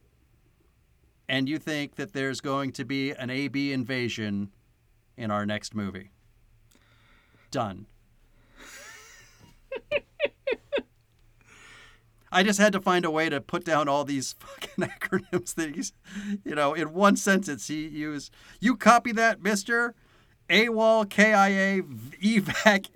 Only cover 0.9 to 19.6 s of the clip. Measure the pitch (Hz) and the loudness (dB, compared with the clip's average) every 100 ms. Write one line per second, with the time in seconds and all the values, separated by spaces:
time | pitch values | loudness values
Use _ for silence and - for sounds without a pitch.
0.9 | _ _ _ - 131 131 156 - 151 143 | _ _ _ -4 -2 -2 -4 -4 -6 -6
1.9 | - 139 139 135 123 143 139 135 127 117 | -8 -8 -4 -4 -4 -4 -4 -4 -8 -6
2.9 | 135 135 143 127 131 139 135 143 135 117 | -4 -4 -6 -6 -4 -4 -4 -4 -4 -4
3.9 | 131 120 113 107 101 101 _ _ _ _ | -4 -4 -4 -4 -4 -6 _ _ _ _
4.9 | _ _ - 110 104 104 107 - 107 98 | _ _ -10 -4 -2 -2 -6 -6 -8 -6
5.9 | 95 101 _ _ _ _ _ _ _ _ | -8 -14 _ _ _ _ _ _ _ _
6.9 | _ _ _ _ _ - 139 110 95 107 | _ _ _ _ _ -8 -4 -4 -6 -16
7.9 | _ _ _ _ _ _ - - - - | _ _ _ _ _ _ -20 -20 -20 -20
8.9 | - - - - _ - _ - 523 - | -20 -20 -20 -20 _ -20 _ -14 -12 -6
9.9 | 587 - - 622 - - 453 - 571 - | -6 -6 -4 -4 -4 -6 -6 -4 -6 -6
10.9 | _ _ _ _ _ _ - - - - | _ _ _ _ _ _ -20 -20 -20 -20
11.9 | - _ _ - 180 208 196 208 196 190 | -20 _ _ -2 2 4 6 4 4 2
12.9 | 180 170 156 160 143 - 175 170 151 147 | 2 2 0 0 -2 -4 -4 2 2 4
13.9 | 143 139 139 127 - - - - - 180 | 2 0 -4 -6 -10 -16 -16 -10 -6 -6
14.9 | - - 190 - 175 - - 156 151 - | -6 -4 -4 -2 -6 -4 -6 -6 -6 -10
15.9 | - - 202 202 202 - 151 143 160 156 | -12 -16 -12 -8 -8 -4 0 0 0 -2
16.9 | 170 202 202 208 190 190 135 - 156 156 | 4 6 6 4 2 0 -8 -6 -8 -8
17.9 | 151 151 147 - - - - 208 240 214 | -8 -8 -8 -12 -20 -20 -4 0 4 6
18.9 | 240 240 220 226 196 185 202 | 6 4 0 0 0 -2 -2